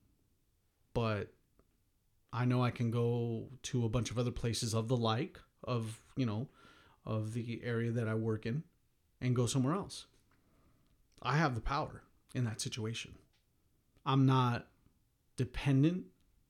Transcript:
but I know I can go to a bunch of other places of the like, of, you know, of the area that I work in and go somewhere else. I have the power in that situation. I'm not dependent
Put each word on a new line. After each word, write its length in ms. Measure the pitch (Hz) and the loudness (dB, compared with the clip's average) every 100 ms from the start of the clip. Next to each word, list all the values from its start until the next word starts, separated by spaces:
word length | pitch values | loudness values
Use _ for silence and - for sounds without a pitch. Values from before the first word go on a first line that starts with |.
| _ _ _ _ _ _ _ _ _ | _ _ _ _ _ _ _ _ _
but 380 | 123 113 101 - - _ _ _ _ _ _ _ _ _ | -2 0 0 -4 -12 _ _ _ _ _ _ _ _ _
I 120 | 117 | -2
know 180 | 123 123 | 2 2
I 80 | 120 | 2
can 180 | - 117 | 0 0
go 580 | 120 117 120 117 113 - 123 | 2 2 0 -2 -4 -8 -12
to 200 | - 127 | -4 0
a 40 | 113 | 2
bunch 220 | 104 110 | 0 -2
of 80 | 107 | -2
other 140 | 120 | -2
places 420 | - 120 104 117 | 0 -2 -2 -2
of 140 | 113 113 | -2 0
the 80 | 127 | 2
like, 420 | 113 110 175 - - _ | 2 2 -2 -8 -20 _
of, 380 | - 120 113 110 - - | -4 -4 -4 -10 -8 -2
you 100 | 120 | -2
know, 220 | 104 - - - - - _ - | -2 -6 -10 -20 -20 -20 _ -6
of 260 | 110 107 | -4 -4
the 260 | 120 117 117 | -4 -6 -6
area 280 | 120 117 117 | -2 -2 0
that 160 | 117 110 | 0 0
I 60 | |
work 320 | 110 110 110 113 | 0 0 -2 -2
in 180 | 147 - _ _ _ _ - | -4 -6 _ _ _ _ -4
and 140 | 127 123 | 0 2
go 100 | 117 | 2
somewhere 280 | 139 127 | 2 2
else. 320 | 190 - - - _ _ _ _ _ _ _ _ _ _ - | 0 -4 -12 -16 _ _ _ _ _ _ _ _ _ _ -8
I 140 | 123 147 | 0 2
have 180 | 156 | 2
the 60 | 117 | 0
power 420 | - 139 131 - - _ _ | -2 -2 -4 -10 -20 _ _
in 100 | 127 | -4
that 160 | 117 113 | -2 -4
situation. 540 | 127 120 110 113 - - _ _ _ _ _ _ _ _ | -6 -6 -6 -6 -10 -16 _ _ _ _ _ _ _ _
I'm 220 | 147 139 135 | 2 6 6
not 400 | 131 123 120 - _ _ _ _ _ _ - | 6 4 0 -6 _ _ _ _ _ _ -6
dependent 720 | - - 139 135 151 180 - _ _ _ | -4 -2 2 4 4 2 -6 _ _ _